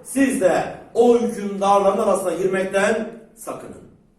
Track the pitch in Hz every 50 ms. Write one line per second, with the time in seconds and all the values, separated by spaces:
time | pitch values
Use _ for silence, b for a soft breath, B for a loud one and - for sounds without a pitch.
0 | _ - - 262 277 254 - - 190 175 - - - - - - - - - 214
1 | 240 240 240 233 214 202 - 202 202 202 202 190 190 196 202 202 196 196 196 214
2 | 214 208 185 190 185 185 165 165 190 185 185 190 185 190 196 196 196 214 220 226
3 | 226 - - - - _ _ - - - 131 - - - - - - - _ _
4 | _ _ _